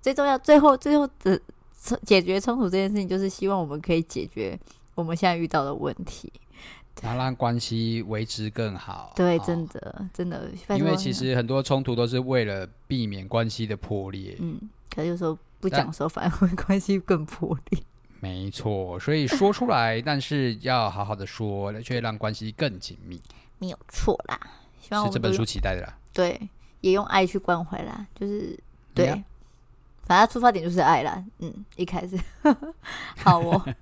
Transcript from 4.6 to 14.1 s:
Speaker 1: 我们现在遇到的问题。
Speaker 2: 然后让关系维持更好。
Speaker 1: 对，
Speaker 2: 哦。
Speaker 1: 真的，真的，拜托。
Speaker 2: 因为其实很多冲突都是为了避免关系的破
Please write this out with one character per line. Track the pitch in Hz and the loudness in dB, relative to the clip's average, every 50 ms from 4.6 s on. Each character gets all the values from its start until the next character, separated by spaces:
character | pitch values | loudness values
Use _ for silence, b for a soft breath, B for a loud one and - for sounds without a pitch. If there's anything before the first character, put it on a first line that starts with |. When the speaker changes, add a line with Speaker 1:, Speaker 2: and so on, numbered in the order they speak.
| - b b b b _ - | -14 b b b b _ -8
Speaker 1:
我 | - 170 | -6 -4
们 | 160 170 | -4 -2
现 | 165 190 | 2 2
在 | 180 175 | 2 2
遇 | 170 165 | 2 -2
到 | 160 - 156 135 | 0 0 -2 0
的 | 139 143 | -2 -4
问 | 151 147 147 - - - | -4 -6 -6 -6 -6 -10
题。 | - - - - - - - - _ B B B B B B B - - - | -12 -12 -14 -16 -18 -18 -20 -20 _ B B B B B B B -20 -18 -8
Speaker 2:
然 | - 113 | -6 -4
后 | 117 | -2
让 | 123 127 131 127 | -2 -2 -4 -2
关 | - 135 120 120 120 | 0 0 0 2 0
系 | - - 117 113 113 113 113 113 107 | -2 -2 -2 0 0 0 -2 -2 -4
维 | 101 110 107 110 | -4 -4 -4 -4
持 | - - 113 107 107 | -4 -6 -6 -6 -6
更 | 107 - 113 107 95 | -4 -4 -4 -4 -4
好。 | 90 - - 92 90 - - - | -8 -10 -12 -12 -12 -12 -10 -2
Speaker 1:
对， | - 180 180 170 | 2 2 4 2
Speaker 2:
哦。 | 165 - | 2 0
Speaker 1:
真 | - 170 170 165 | -2 -2 -2 -4
的， | 170 - - - - - - 196 185 - | -6 -10 -12 -12 -12 -12 -12 -12 -12 -8
真 | - 180 180 | -8 -6 -6
的， | 170 - - - 196 180 - | -6 -8 -10 -12 -14 -14 -6
拜 | - 202 | -2 0
托。 | |
Speaker 2:
因 | 196 - | 2 2
为 | 160 - | 2 2
其 | - - 135 | 0 0 -2
实 | 120 - 131 131 127 | -2 -2 -2 0 0
很 | 123 117 | 0 0
多 | 113 131 135 | 0 0 -2
冲 | 135 - 143 135 135 | 2 2 0 0 2
突 | 131 120 | 0 0
都 | 117 120 | 0 0
是 | 117 127 127 | 0 0 -2
为 | 127 127 135 127 113 | 0 2 2 2 2
了 | 104 98 95 92 90 - - - | 0 -2 -6 -6 -10 -12 -20 -6
避 | _ 139 127 117 | _ -2 -2 -2
免 | 104 101 95 95 | -2 -4 -8 -8
关 | 95 - 113 117 113 | -2 0 0 0 0
系 | - - 113 | -2 -4 -4
的 | 107 107 | -4 -4
破 | 98 - - 107 101 95 95 | -6 -4 -6 -4 -4 -4 -6